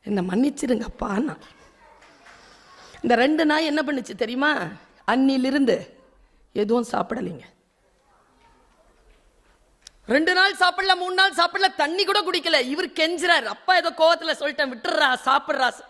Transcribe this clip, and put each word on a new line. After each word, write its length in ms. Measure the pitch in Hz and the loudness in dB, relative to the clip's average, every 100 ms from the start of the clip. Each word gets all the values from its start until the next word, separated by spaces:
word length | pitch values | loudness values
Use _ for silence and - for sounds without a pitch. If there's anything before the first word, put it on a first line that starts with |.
என்னை 200 | - 202 180 | -2 -2 0
மன்னிச்சிருங்கப்பான்னா." 1080 | 185 277 - 247 220 226 - 226 196 277 151 - - - _ - - - _ - - - - - - - - | 0 0 -2 -2 -2 -2 -8 -4 -2 -4 -8 -18 -20 -20 _ -20 -20 -20 _ -20 -20 -20 -20 -20 -20 -20 -8
இந்த 140 | 233 233 | 0 2
ரெண்டு 300 | 269 311 311 | 4 2 2
நாய் 200 | 302 320 | 2 0
என்ன 160 | 294 | -2
பண்ணுச்சு 340 | 285 277 214 208 | -2 -4 -6 -6
தெரியுமா? 380 | 226 247 294 277 170 - - _ - | -6 0 0 0 -6 -12 -20 _ -2
அன்னிலிருந்து 720 | 240 269 269 254 285 254 185 - - _ _ _ _ _ | 2 4 2 0 2 2 0 -4 -20 _ _ _ _ _
எதுவும் 340 | - 208 240 226 | -4 0 0 0
சாப்பிடலைங்க. 520 | 202 196 226 185 147 - _ _ _ _ _ _ _ _ _ _ _ _ _ _ _ _ _ _ _ _ _ _ _ - _ - | -4 -4 -6 -8 -10 -18 _ _ _ _ _ _ _ _ _ _ _ _ _ _ _ _ _ _ _ _ _ _ _ -20 _ 0
ரெண்டு 260 | 269 330 | 2 4
நாள் 200 | 359 392 | 4 2
சாப்பிடல, 420 | - 359 359 381 370 | 4 0 2 0 0
மூணு 180 | 359 | 0
நாள் 200 | 370 392 | 2 2
சாப்பிடல, 420 | 320 349 381 381 370 | 2 0 2 0 0
தண்ணி 300 | 294 359 381 | -2 0 0
கூட 160 | 415 | 0
குடிக்கல. 380 | 330 359 339 302 | 0 -2 0 0
இவர் 280 | 254 302 359 | 0 -4 -6
கெஞ்சுறார், 580 | - 320 349 349 330 214 | -2 -2 0 0 0 0
அப்பா 300 | 208 - 359 | -6 0 0
ஏதோ 160 | 330 | 0
கோவத்துல 400 | - 320 330 320 | 2 2 4 -2
சொல்லிட்டேன், 400 | 285 294 294 277 | -4 -4 -4 -6
"விட்டுறா, 440 | 240 359 311 285 254 254 | -4 -4 0 2 0 0
சாப்பிடுறா." 480 | 285 285 277 247 - | 0 0 0 -2 -2